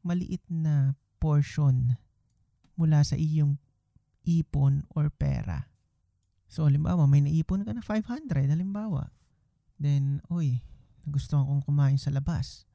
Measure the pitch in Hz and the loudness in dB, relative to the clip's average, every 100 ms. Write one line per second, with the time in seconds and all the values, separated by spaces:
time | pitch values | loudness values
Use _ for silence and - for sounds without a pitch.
0 | 175 180 - - _ 165 156 147 135 139 | -2 -4 -2 -8 _ -2 0 2 2 -2
1 | _ _ 156 147 143 - 143 127 123 123 | _ _ 2 2 2 2 2 4 2 -2
2 | _ _ _ _ _ _ _ - 160 151 | _ _ _ _ _ _ _ -2 2 4
3 | 147 147 156 151 147 143 _ _ _ _ | 2 0 0 2 2 0 _ _ _ _
4 | _ _ - 165 - 143 139 139 - - | _ _ 0 0 0 0 2 0 -2 -2
5 | 147 - 71 87 95 78 - _ _ _ | -2 -2 -2 -2 -4 -8 -10 _ _ _
6 | _ _ _ _ _ - 151 143 160 175 | _ _ _ _ _ 0 2 2 2 2
7 | 143 143 143 160 160 190 214 233 - 220 | 4 4 4 0 0 -4 -4 -8 -4 -4
8 | 214 262 302 135 139 156 190 202 220 165 | -4 -10 -4 -2 0 0 -2 -6 -4 -6
9 | - _ _ _ _ _ _ _ 143 143 | -6 _ _ _ _ _ _ _ -2 0
10 | 139 139 - 170 147 123 - - _ _ | 0 -4 -4 -2 -2 -2 -6 -20 _ _
11 | 151 143 - 147 135 139 139 143 139 139 | -6 -6 -2 -2 0 -2 0 2 2 2
12 | - 139 143 165 - - _ | -2 -4 -4 -4 -6 -10 _